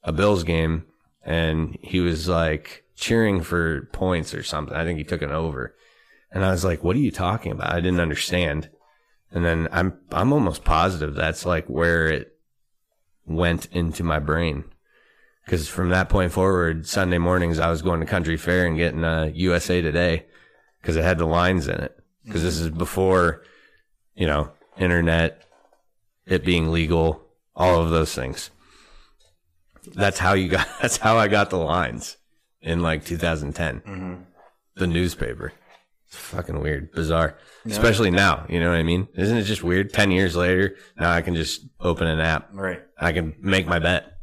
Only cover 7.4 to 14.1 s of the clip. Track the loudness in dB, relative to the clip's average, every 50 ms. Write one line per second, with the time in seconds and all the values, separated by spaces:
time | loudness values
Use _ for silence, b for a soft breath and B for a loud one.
7.4 | -4 -6 -6 -4 -4 -2 -2 0 0 0 2 2 0 0 -2 -4 -4 -2 0 0
8.4 | 0 0 -2 -4 -6 -8 b b b b b b b b b b b _ -4 -2
9.4 | 0 0 0 0 -2 -2 0 0 -2 -2 -2 -6 _ _ -2 0 2 2 4 2
10.4 | 2 0 -2 -2 0 2 2 4 2 2 0 -2 -6 -6 -2 -2 -2 -2 -2 -4
11.4 | -2 -2 -2 -2 -2 -4 -2 0 2 2 4 2 2 2 0 -2 -4 -10 _ _
12.4 | _ _ _ _ _ _ _ _ _ _ _ _ _ _ _ _ _ -6 -2 0
13.4 | 2 2 2 0 -4 -6 -4 -2 -2 -2 -2 -2 -2 -2